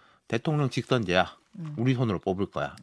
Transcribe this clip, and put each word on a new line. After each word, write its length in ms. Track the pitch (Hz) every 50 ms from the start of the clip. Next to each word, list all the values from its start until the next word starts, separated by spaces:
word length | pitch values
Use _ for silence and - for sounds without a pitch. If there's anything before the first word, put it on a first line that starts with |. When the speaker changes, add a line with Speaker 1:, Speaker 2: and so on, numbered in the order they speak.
| _ _ _ _ _ -
Speaker 1:
"대통령 420 | - - - 165 151 147 143 123
직선제야. 680 | - - 117 - 131 123 107 90 87 92 87 - - - _ _ - -
Speaker 2:
음. 140 | 165 156 147 110
Speaker 1:
우리 160 | 117 131 131
손으로 260 | 120 131 113 95 80
뽑을 280 | - 98 92 95 101 -
거야." 280 | - 78 71 69 - -